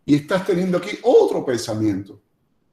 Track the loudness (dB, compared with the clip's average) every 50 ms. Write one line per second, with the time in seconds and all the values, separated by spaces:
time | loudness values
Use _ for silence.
0 | _ 0 0 0 0 0 -4 -2 -2 -2 -2 0 0 0 -2 -2 -4 -6 -10 -4
1 | 2 4 4 6 4 4 0 -2 -4 -2 -4 -4 -4 -4 -4 -2 -2 -2 -2 -4
2 | -6 -12 -16 -20 _ _ _ _ _ _ _ _ _ _